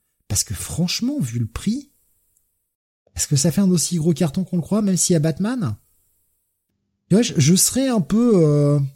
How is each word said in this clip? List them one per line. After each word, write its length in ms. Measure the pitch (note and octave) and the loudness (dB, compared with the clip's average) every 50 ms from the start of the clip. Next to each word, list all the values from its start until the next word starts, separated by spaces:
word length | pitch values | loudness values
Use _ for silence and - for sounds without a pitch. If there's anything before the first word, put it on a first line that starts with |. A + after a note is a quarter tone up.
| _ _ _ _ _ | _ _ _ _ _
Parce 160 | - G#2 - - | -6 -4 -4 -4
que 100 | - F#2 | -4 -8
franchement, 680 | - - - - - F3 F3 - - A3 B3+ D4 D4 | -10 -10 -8 -4 -4 -4 -4 -4 -4 -4 -4 -4 -4
vu 200 | F3 A#2 A2+ A#2+ | -4 -4 -4 -6
le 60 | A#2 | -6
prix, 460 | G#2 - - - G3 A3+ C#4+ - _ _ _ _ _ _ _ _ _ _ _ _ _ _ _ _ _ _ _ _ _ _ _ _ _ - | -6 -8 -6 -4 -4 -4 -6 -8 _ _ _ _ _ _ _ _ _ _ _ _ _ _ _ _ _ _ _ _ _ _ _ _ _ -8
est-ce 120 | - - | -8 -4
que 100 | - D3 | -2 0
ça 140 | C3+ - F3 | 0 2 0
fait 100 | C#3+ G3 | 2 2
un 80 | G3+ F#3 | 2 2
aussi 260 | F3+ D#3+ - - F3+ | 2 2 0 -2 -2
gros 160 | E3+ D3+ F3 E3 | -2 0 0 0
carton 300 | - F#3 D3+ - F#3 F#3 | 0 -2 -2 -2 -4 -6
qu'on 140 | - - | -4 -4
le 40 | F3 | -4
croit, 200 | D#3 - G3 A3 | -4 -2 -2 0
même 160 | G#3+ G3 F#3+ | 0 0 0
s'il 160 | E3+ - - F3+ | 0 0 2 2
y 40 | |
a 20 | E3 | 2
Batman ? 580 | D3+ D#3+ D3+ - F#3 G#3+ C4 B3+ F#3+ A#2 G#2 - _ _ _ _ _ _ _ _ _ _ _ _ _ _ _ _ _ _ _ _ _ _ _ _ _ - | 2 0 -2 -2 -4 -4 -4 -4 -4 -6 -6 -8 _ _ _ _ _ _ _ _ _ _ _ _ _ _ _ _ _ _ _ _ _ _ _ _ _ 2
Tu 60 | E3+ | 2
vois, 60 | G#3+ | 2
je, 120 | A#3+ A#3+ - | 2 2 0
je 180 | - B2+ C#3+ F3+ | 2 4 4 4
serais 320 | F#3 - - - B3 C4+ | 4 2 0 0 0 0
un 140 | C4+ A#3+ G#3+ | 0 0 0
peu, 300 | D3 - G3+ A3 A#3+ A#3+ A3 | 0 0 2 2 4 4 4
euh, 440 | F3+ D#3+ D3+ D3 D3 D3 C#3+ D3 D3 C#3+ C3+ - | 4 4 4 4 4 4 2 2 2 0 -4 -8